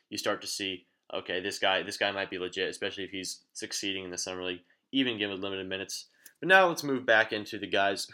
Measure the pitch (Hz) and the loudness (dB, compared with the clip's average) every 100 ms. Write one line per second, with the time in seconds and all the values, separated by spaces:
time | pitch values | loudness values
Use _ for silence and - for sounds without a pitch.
0 | _ 107 113 101 104 - 98 92 _ _ | _ -4 -2 -2 -4 -4 -4 -6 _ _
1 | - 95 95 90 98 - 98 95 92 - | -10 -8 -4 -4 -2 0 2 2 0 0
2 | 101 98 95 92 90 95 87 - 101 101 | 0 0 -2 -4 -4 -2 -2 -2 -6 -6
3 | 92 98 90 - _ - 107 - 101 95 | -8 -6 -8 -10 _ -12 -8 -6 -4 -4
4 | 92 87 95 92 90 90 - _ _ 135 | -6 -6 -6 -4 -6 -6 -10 _ _ 0
5 | 127 110 101 95 98 95 95 95 95 - | 0 0 -2 -2 -4 -4 -4 -6 -6 -10
6 | - _ - _ 160 190 180 160 143 131 | -12 _ -20 _ 6 8 8 4 -2 0
7 | 127 110 110 107 104 104 95 101 98 98 | 6 6 4 0 -6 -8 -2 2 2 0
8 | - | -4